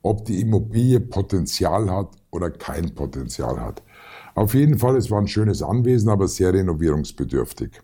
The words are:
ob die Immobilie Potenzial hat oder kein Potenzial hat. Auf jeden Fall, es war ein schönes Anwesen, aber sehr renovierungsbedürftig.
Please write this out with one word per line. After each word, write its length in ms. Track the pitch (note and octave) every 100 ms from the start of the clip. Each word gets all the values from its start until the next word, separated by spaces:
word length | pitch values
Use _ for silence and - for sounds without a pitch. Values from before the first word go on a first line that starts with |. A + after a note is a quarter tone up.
ob 220 | G#2 G#2+
die 160 | - F#2
Immobilie 600 | A2+ G2+ A2 A2+ B2+ B2
Potenzial 880 | - - G2 F#2+ E2 - F2+ F2+ G2
hat 200 | F#2 F2+ - _
oder 200 | E2 E2
kein 440 | - - - E2+
Potenzial 680 | - C#2 C2+ B1 - A#1+ B1+
hat. 220 | A1 - _ - - - -
Auf 200 | - G#2+
jeden 240 | C3 D3+ G#2+
Fall, 180 | B2 C3
es 140 | -
war 100 | G#2
ein 80 | G2+
schönes 340 | G#2 G#2+ E2+
Anwesen, 480 | D2 A#2 B2 B2 G#2+
aber 180 | G2+ F#2
sehr 240 | - F#2
renovierungsbedürftig. 1300 | F#2+ F2+ D#2 E2 D2 D2 - B1+ C2+ A#1+ - A1 -